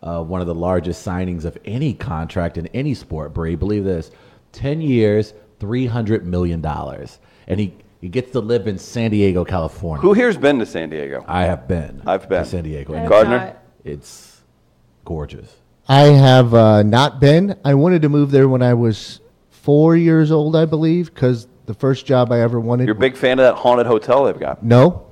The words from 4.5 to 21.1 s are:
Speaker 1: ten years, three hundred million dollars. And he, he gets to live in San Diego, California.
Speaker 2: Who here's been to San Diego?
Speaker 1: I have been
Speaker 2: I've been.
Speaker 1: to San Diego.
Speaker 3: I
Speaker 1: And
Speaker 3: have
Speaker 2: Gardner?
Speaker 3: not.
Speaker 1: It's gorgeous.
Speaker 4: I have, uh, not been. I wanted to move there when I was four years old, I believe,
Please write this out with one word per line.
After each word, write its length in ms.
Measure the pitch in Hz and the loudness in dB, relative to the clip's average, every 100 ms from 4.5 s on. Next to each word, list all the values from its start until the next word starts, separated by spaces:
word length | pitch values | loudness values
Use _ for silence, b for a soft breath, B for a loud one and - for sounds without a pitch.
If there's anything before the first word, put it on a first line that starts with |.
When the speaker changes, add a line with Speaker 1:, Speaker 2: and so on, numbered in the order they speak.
Speaker 1:
ten 280 | - 135 151 | -10 -8 -4
years, 520 | 160 123 107 104 107 - b _ | -2 0 2 0 -4 -10 b _
three 260 | 101 123 127 | -8 -4 -4
hundred 400 | 120 107 110 87 | -4 -2 -4 -2
million 360 | 90 87 85 | -4 -2 -4
dollars. 580 | 78 76 69 65 67 _ b b b | -6 -8 -10 -14 -18 _ b b b
And 120 | 95 | -6
he, 160 | 101 - _ _ | -6 -8 _ _
he 80 | 90 | -8
gets 220 | 123 123 | -8 -6
to 80 | 127 | -6
live 260 | 107 120 107 | -2 -2 -2
in 100 | 95 | -8
San 320 | - 120 113 | -10 -4 -2
Diego, 340 | 104 98 90 85 | 0 0 0 -2
California. 560 | 95 80 - 85 147 | -4 -6 -8 -10 0
Speaker 2:
Who 120 | 175 | 2
here's 240 | 208 247 165 | 2 2 0
been 200 | 139 143 | 0 0
to 60 | 104 | -2
San 240 | 90 80 | -6 -8
Diego? 340 | 78 69 67 - | -8 -10 -10 -6
Speaker 1:
I 160 | 87 | -2
have 240 | 90 87 - | -2 -4 -4
been 340 | 87 71 - - | -6 -6 -12 -4
Speaker 2:
I've 200 | 95 - | -6 -2
been. 160 | 90 | -4
Speaker 1:
to 60 | 78 | -4
San 140 | 92 | -8
Diego. 300 | 78 76 71 | -8 -12 -10
Speaker 3:
I 20 | 78 | -8
Speaker 1:
And 60 | |
Speaker 3:
have 60 | 82 | 2
Speaker 2:
Gardner? 260 | 101 107 123 | 4 4 0
Speaker 3:
not. 200 | - - _ _ | -4 -16 _ _
Speaker 1:
It's 580 | - 73 - - - _ _ _ _ _ _ _ - | -16 -16 -16 -20 -20 _ _ _ _ _ _ _ -12
gorgeous. 480 | 82 76 - - _ _ _ - | -10 -10 -16 -20 _ _ _ 2
Speaker 4:
I 160 | 135 147 | 6 8
have, 480 | 143 135 127 120 117 | 8 8 6 6 6
uh, 260 | 110 107 | 6 6
not 380 | 104 117 147 135 | 4 2 0 2
been. 360 | 143 156 202 - | 4 4 2 -4
I 120 | 143 139 | 0 2
wanted 260 | 160 180 | 4 2
to 80 | 151 | 2
move 220 | 147 143 | 2 2
there 160 | 139 135 | 4 4
when 120 | 127 | 2
I 100 | 123 | 2
was 460 | 120 117 104 - - _ _ _ | 2 0 -2 -8 -20 _ _ _
four 460 | _ - 147 160 165 | _ 0 4 4 4
years 340 | 165 160 151 | 4 2 2
old, 240 | 156 147 160 | 0 0 0
I 80 | 160 | 0
believe, 480 | 156 160 170 165 | 0 0 -2 -4